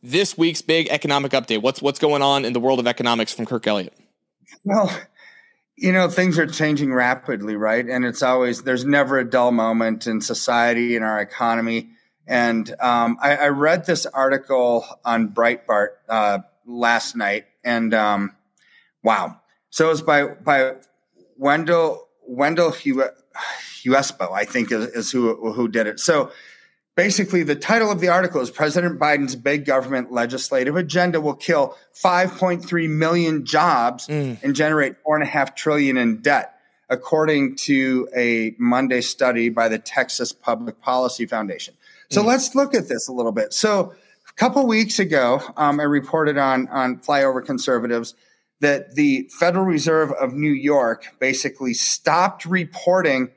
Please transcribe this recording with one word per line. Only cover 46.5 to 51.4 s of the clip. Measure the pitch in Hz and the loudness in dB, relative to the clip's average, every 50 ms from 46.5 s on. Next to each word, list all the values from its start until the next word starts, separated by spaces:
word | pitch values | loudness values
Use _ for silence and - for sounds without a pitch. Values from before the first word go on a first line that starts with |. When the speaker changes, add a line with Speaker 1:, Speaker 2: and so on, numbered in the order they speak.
| 131 131 131 131 | 2 0 -2 -2
Speaker 2:
on | - 135 131 127 123 120 | -2 -2 -2 -2 -4 -6
Flyover | - - 147 143 139 135 131 127 - | -4 0 0 2 2 2 0 -2 -4
Conservatives | - 139 127 - - 131 120 113 120 120 120 117 - - _ _ _ _ _ _ _ _ _ | -4 -6 -4 -2 0 0 0 0 0 -2 -2 -4 -6 -14 _ _ _ _ _ _ _ _ _
that | 143 147 143 139 139 - 127 | 0 0 0 0 -2 -6 -2
the | 135 147 143 135 131 135 - - - | 2 2 2 2 0 -2 -8 -2 0
Federal | 170 175 175 185 190 | 2 2 4 2 2
Reserve | 190 170 151 135 160 160 160 156 143 - | 2 0 0 2 2 2 2 2 0 0
of | - 135 127 123 | -2 -4 -4 -2
New | 143 147 151 143 | -2 0 0 0
York | 135 131 143 147 143 127 117 113 - - - - _ | 2 2 2 2 4 2 2 -2 -4 -8 -20 -8 _
basically | - 131 131 127 | -2 -2 -2 -2